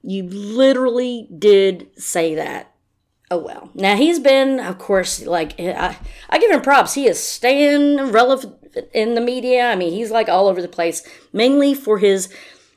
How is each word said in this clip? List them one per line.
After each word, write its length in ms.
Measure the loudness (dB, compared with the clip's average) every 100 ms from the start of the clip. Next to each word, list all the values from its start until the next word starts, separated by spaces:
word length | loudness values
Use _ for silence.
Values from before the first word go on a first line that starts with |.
You 200 | -8 -8
literally 1040 | -8 -12 -8 2 4 4 0 -2 -4 -6 -14 0
did 540 | 4 6 4 -2 -12 _
say 360 | -8 -4 -2 -4
that. 360 | -8 -10 -14 _ _ _ _ _ _
Oh 80 | -6
well. 320 | -6 -16 -18
Now 220 | -4 0 2
he's 220 | 2 2
been, 380 | 4 4 2 -2
of 200 | -6 -12
course, 480 | -2 -2 0 -8 -4
like, 320 | -4 -4 -8
I, 360 | -8 -6 -6 -8 -16 -18 -4
I 80 | 0
give 120 | 2
him 120 | 2
props. 320 | 4 4 2
He 120 | 0 0
is 160 | 0
staying 880 | -8 -4 0 4 4 4 2 0 0
relevant 440 | 2 4 2 -2 -18 _ -12 -6
in 200 | -4 -2
the 60 | -2
media. 500 | -2 -4 0 2 2
I 60 | 0
mean, 160 | -2
he's, 180 | -4 -2
like, 180 | -2 0
all 180 | 2 2
over 160 | 0
the 60 | -6
place, 380 | -4 -4 -6 -14 -20 _
mainly 420 | 0 2 2 2
for 240 | 0 -2 2
his 340 | 2 0 -4 -14 -20 -20 _